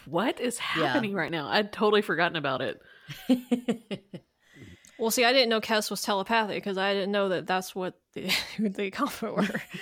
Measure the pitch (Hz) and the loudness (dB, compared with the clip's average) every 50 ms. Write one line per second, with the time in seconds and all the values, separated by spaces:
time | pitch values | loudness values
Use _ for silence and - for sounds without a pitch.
0 | - 123 143 170 220 269 - - 240 247 - - - - - 160 - 127 131 - | -10 -4 -2 0 0 0 -2 -2 -4 -4 -4 -4 -4 -4 -2 0 0 2 2 0
1 | 220 202 196 185 156 139 165 160 143 - - 208 208 208 - 175 214 214 208 202 | 0 0 -2 -2 -2 -2 -2 -4 -2 0 0 0 0 0 0 0 2 4 4 4
2 | 208 - 165 156 175 170 165 160 143 139 131 127 135 104 - - - - - - | 2 2 2 2 2 2 0 0 -2 -2 -2 -2 -2 -4 -6 -8 -12 -20 -20 -20
3 | - - 143 - - - 254 247 - - 240 240 - - 226 - - - 202 - | -16 -16 -14 -4 0 2 2 2 2 0 -2 0 0 -2 -4 -4 -6 -10 -10 -10
4 | - _ - - - _ _ _ _ _ - 139 117 - - - - - - - | -10 _ -18 -18 -18 _ _ _ _ _ -20 -20 -20 -20 -20 -20 -20 -14 -6 -2
5 | 226 220 214 254 233 240 262 269 247 233 226 220 - - 220 214 202 - 208 - | 0 2 4 4 4 6 6 6 6 4 2 2 2 2 0 0 0 -2 -4 -4
6 | - 220 208 190 190 - 226 226 220 196 156 175 - 202 185 190 190 202 196 196 | -2 0 0 0 2 2 2 2 2 0 -2 -4 -4 -2 -2 0 0 0 0 0
7 | 185 202 208 202 196 190 180 156 165 - 185 185 185 - - 196 180 180 - _ | 0 0 2 2 2 2 0 0 0 0 -2 -2 -2 -4 -6 -6 -6 -6 -8 _
8 | _ _ - - - 190 185 - - - - 196 220 202 190 - 208 190 - - | _ _ -12 -8 -4 -2 -2 -2 -2 -4 -4 -2 -2 -2 -2 -2 -4 -4 -2 -2
9 | 285 269 - - 220 208 - 180 208 196 - 208 - - - - | -2 -2 -4 -4 -6 -4 0 0 0 0 0 -4 -6 -8 -12 -12